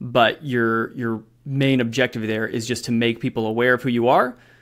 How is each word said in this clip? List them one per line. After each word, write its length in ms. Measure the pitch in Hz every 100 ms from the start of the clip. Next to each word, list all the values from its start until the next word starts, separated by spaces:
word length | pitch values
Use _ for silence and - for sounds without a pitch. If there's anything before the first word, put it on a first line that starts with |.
but 420 | 123 120 110 -
your, 480 | 147 123 113 113 -
your 300 | 127 117 110 - _ 139
main 340 | 135 135 131
objective 440 | 117 117 127 120 110
there 200 | 107 113
is 200 | 120 117
just 180 | 117 -
to 60 |
make 280 | 117 117 117
people 260 | 131 117 110
aware 260 | 113 123
of 80 | 123
who 60 | 135
you 180 | 120 120
are, 280 | 165 247 - _ _